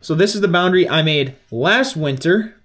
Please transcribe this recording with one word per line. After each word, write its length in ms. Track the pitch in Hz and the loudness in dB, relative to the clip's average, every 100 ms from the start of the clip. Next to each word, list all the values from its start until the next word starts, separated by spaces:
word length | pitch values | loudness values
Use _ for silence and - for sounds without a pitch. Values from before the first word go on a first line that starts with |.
So 120 | - | -4
this 220 | 160 202 214 | 0 0 0
is 60 | |
the 60 | 196 | 0
boundary 400 | 175 180 185 175 | 2 2 2 2
I 140 | 156 | 0
made 340 | 160 151 131 131 _ | 0 0 -2 -6 _
last 460 | 113 147 226 262 160 | -4 0 0 0 -2
winter. 640 | 151 135 165 190 220 - | -4 -2 0 0 0 -10